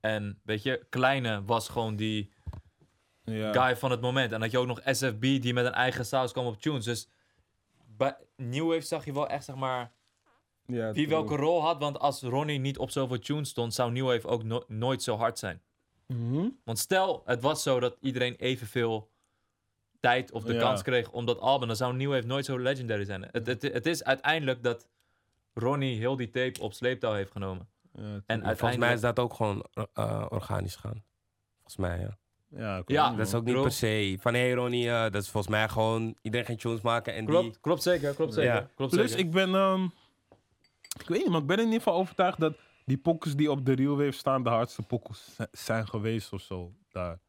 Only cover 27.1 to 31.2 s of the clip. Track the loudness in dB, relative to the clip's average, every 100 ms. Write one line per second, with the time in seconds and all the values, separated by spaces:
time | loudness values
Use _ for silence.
27.1 | -2 -4 -6 -6 -6 -12 _ _ -14 -10
28.1 | -10 -4 -2 0 0 0 4 2 4 2
29.1 | 2 0 0 0 0 -6 -8 -8 -2 -2
30.1 | -2 -4 -6 -4 -4 -4 -8 -10 -10 -14
31.1 | _